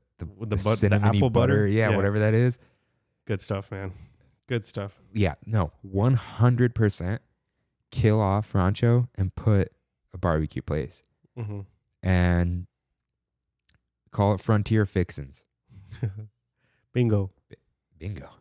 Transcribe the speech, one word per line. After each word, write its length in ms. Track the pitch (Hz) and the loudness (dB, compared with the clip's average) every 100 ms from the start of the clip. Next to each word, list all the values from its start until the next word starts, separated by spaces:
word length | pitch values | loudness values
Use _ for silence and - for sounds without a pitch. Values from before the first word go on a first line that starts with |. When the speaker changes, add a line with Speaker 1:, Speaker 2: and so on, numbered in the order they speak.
| _ - | _ -16
Speaker 1:
the, 60 | 82 | -16
Speaker 2:
With 240 | 98 107 | -12 -4
the 80 | 104 | -2
Speaker 1:
the 60 | |
Speaker 2:
bud-, 140 | 101 110 | 0 2
the 100 | 104 | 2
Speaker 1:
cinnamony 260 | 104 104 101 | 4 2 2
Speaker 2:
apple 120 | 127 | 2
butter? 240 | 113 123 | 2 2
Speaker 1:
butter. 140 | 139 104 | 2 2
Yeah, 220 | 107 110 | 2 2
Speaker 2:
Yeah. 40 | 104 | 2
Speaker 1:
whatever 240 | 98 104 | 2 2
that 140 | 107 | 2
is. 260 | 110 123 123 _ _ _ _ _ _ - | 2 2 -2 _ _ _ _ _ _ -8
Speaker 2:
Good 140 | 101 | -8
stuff, 300 | - 98 98 | -6 -8 -8
man. 220 | 98 95 95 - _ _ _ - | -10 -10 -12 -20 _ _ _ -8
Good 160 | 120 110 | -6 -6
stuff. 360 | - 101 - _ | -10 -10 -12 _
Speaker 1:
Yeah, 220 | 110 95 69 - | -2 -2 -2 -4
no, 260 | 110 80 - | -2 -2 -6
one 320 | 98 95 117 | -8 0 2
hundred 640 | 127 - - 120 120 123 - | 0 -2 0 2 4 0 2
percent 460 | 107 - 87 113 - _ _ _ _ _ _ | 0 0 -6 -8 -10 _ _ _ _ _ _
kill 300 | - 113 107 | 0 2 4
off 320 | 101 98 107 | 2 0 -2
Rancho 560 | 101 90 101 117 120 120 - | 0 0 2 2 2 0 -4
and 180 | 95 | -6
put 360 | - - 101 - - _ _ _ | -2 0 2 0 -6 _ _ _
a 40 | - | -6
barbecue 420 | 90 78 78 - | -2 0 -2 -6
place 400 | - 76 64 - _ _ _ - | -6 -6 -6 -12 _ _ _ -14
Speaker 2:
Mm-hmm. 220 | 107 101 95 _ _ _ | -10 -12 -14 _ _ _
Speaker 1:
and 640 | 95 92 90 87 87 90 92 _ _ _ _ _ _ _ _ _ _ _ _ _ _ | 0 2 4 2 0 -4 -8 _ _ _ _ _ _ _ _ _ _ _ _ _ _
call 220 | - 101 | -2 0
it 60 | 98 | 0
Frontier 460 | - 107 104 110 101 | 0 0 2 0 0
Fixins'. 580 | 95 87 - 69 - _ _ _ - - - | 0 -4 -6 -14 -18 _ _ _ -20 -20 -10
Speaker 2:
<laughs> 920 | 104 98 107 _ _ _ _ _ _ | -10 -10 -16 _ _ _ _ _ _
Bingo. 360 | 123 120 104 95 - _ | -2 2 2 0 -8 _
Speaker 1:
B-, 80 | - _ _ _ _ | -20 _ _ _ _
bingo. 300 | 92 90 - - | -12 -12 -14 -20